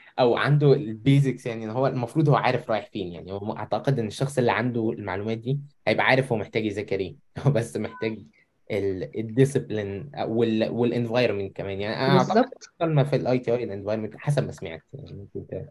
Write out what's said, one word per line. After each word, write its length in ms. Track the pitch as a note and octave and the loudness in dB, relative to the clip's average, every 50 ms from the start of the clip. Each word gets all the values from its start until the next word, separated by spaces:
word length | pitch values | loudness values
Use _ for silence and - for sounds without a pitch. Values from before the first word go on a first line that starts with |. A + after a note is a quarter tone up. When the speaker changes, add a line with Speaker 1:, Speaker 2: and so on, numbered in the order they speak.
| - - - - | -20 -6 0 2
Speaker 1:
او 180 | B2+ A#2+ G#2+ | 4 4 4
عنده 360 | F#2+ G#2+ C3+ D3 D3 D3 C#3+ | 4 4 4 4 6 6 6
البيزكس، 720 | C3 - G#2 A2 A2 G#2+ G#2+ C#3 C#3 C#3+ C#3+ C3 B2+ - - | 6 4 2 -4 -8 0 4 6 6 6 6 4 0 -4 -6
يعني 180 | B2 A2+ A2+ A2+ | -8 -6 -6 -6
ان 60 | G#2+ | -4
هو 160 | A2+ B2+ C#3 | -2 0 0
المفروض 420 | C3+ C3+ B2+ A#2+ - - D#3+ D3+ C#3+ | 0 0 -2 -4 -2 0 2 4 4
هو 60 | B2 | 4
عارف 340 | G#2 G#2 B2+ B2 A#2 - A#2 | 4 4 2 2 0 0 -2
رايح 160 | A2 G#2 - | -2 -2 -4
فين، 220 | - - G#2+ F2+ F2 | -6 -8 -8 -8 -8
يعني 200 | E2+ D#2+ E2+ F2+ | -8 -12 -10 -10
هو 80 | G2 G2+ | -8 -8
م-، 100 | G2+ G#2+ | -6 -6
اعتقد 480 | - G2+ G#2+ - - A2+ - C#3+ C3 A#2 | -8 -8 -6 -4 -4 -2 0 0 0 0
ان 80 | A2 | -2
الشخص 320 | G2+ - - C#3 C#3+ - B2+ | -4 -4 -4 -6 -2 0 2
اللي 140 | A#2+ A2 | 2 2
عنده 380 | F#2+ G#2 A#2 B2+ A#2 A#2+ A2 A2+ | 2 2 0 0 -2 -2 -2 -2
المعلومات 480 | - G#2+ G#2 F#2+ F2+ G2+ G2+ A2 A2+ A2+ | -2 -4 -6 -6 -6 -4 -4 -4 -4 -4
دي 200 | A2 B2+ C#3 C#3+ - - _ _ - | -4 -4 -4 -4 -6 -10 _ _ -2
هيبقى 180 | G#2+ A2 A2 G2+ | 0 2 2 4
عارف 260 | A2 C3 C3 - - | 4 4 4 4 2
هو 60 | A#2 G#2+ | 0 -2
محتاج 260 | F#2+ - - A#2 A2 | -2 -2 -2 -2 -2
يذاكر 360 | G#2+ G2 G#2+ G#2 - G2 F#2+ | -2 -2 -4 -4 -4 -4 -4
ايه 140 | F#2+ E2+ D2 - _ _ - | -4 -6 -10 -14 _ _ -6
<laughs> 20 | - | 0
هو 120 | - C#3+ | 2 2
بس 260 | C#3 A2 A2+ - - | 4 2 2 -2 -4
محتاج 420 | G#2+ G#2+ - - - A2 A2+ A2 G2 F#2+ - _ _ _ _ _ _ _ - | -6 -6 -6 -6 -6 -6 -6 -6 -6 -12 -18 _ _ _ _ _ _ _ -4
ال-، 480 | A2 G2 G2 G2 F#2+ F2+ D#2 - - - | -2 -2 0 -2 -2 -4 -6 -8 -6 -6
الديسيبلين 920 | A2+ A2+ G#2+ C3 C3+ C#3 - D3+ C#3+ - G#2+ G#2+ G2+ G2 G2 F#2+ D2 - - - | -6 0 4 4 4 4 4 0 -2 -2 -4 -4 -4 -4 -6 -8 -10 -10 -8 -6
وال-، 500 | G#2 - A2 A2+ A#2 A2+ A2 A2 A2 - | -4 -2 0 2 2 2 2 2 0 0
والانفايرمنت 840 | - A#2 A#2+ A#2 - A#2+ A#2+ A2+ A2+ B2 A#2+ A2 G2+ G2+ G2 G2 - | 0 0 0 2 0 0 -2 0 2 2 2 2 2 -2 -4 -6 -8
كمان، 240 | - F#2+ G2 G2 F#2+ | -8 -8 -6 -6 -4
يعني 160 | G2+ G#2+ A2 | -4 -4 -2
انا 220 | - C3 C3+ C#3 - | 0 2 4 4 4
اعتقد 160 | B2+ C#3 G3+ | 4 4 4
Speaker 2:
بالظبط. 200 | A3+ C4 - - | 4 2 2 -2
Speaker 1:
اكتر 320 | - - - _ - E3+ | -16 -20 -14 _ -2 0
ما 180 | E3 D#3 D3 - | 2 4 4 4
في 120 | - - | 4 2
الاي 220 | A#2 - B2 B2+ B2+ | 0 2 2 0 0
تي 140 | - A#2 A#2 | 0 0 -2
اي 100 | B2 A#2+ | -2 -2
الانفايرمنت 520 | - F#2+ G#2 G2 G2+ A2 A2 G#2+ G#2 - | -4 -6 -6 -4 -4 -4 -4 -4 -6 -10
حسب 300 | - - D3 C#3+ C#3 A2 | -6 -4 -2 0 0 -2
ما 60 | F2+ | -2
سمعت، 300 | - - F#2+ E2+ E2 D#2+ - _ - | -4 -10 -10 -12 -12 -12 -16 _ -16
يعني 180 | - - - | -16 -14 -14
ممكن 340 | - G2 G2 - - G2 - | -14 -16 -14 -12 -12 -12 -10
ت- 220 | - - F#2+ - - | -10 -10 -10 -6 0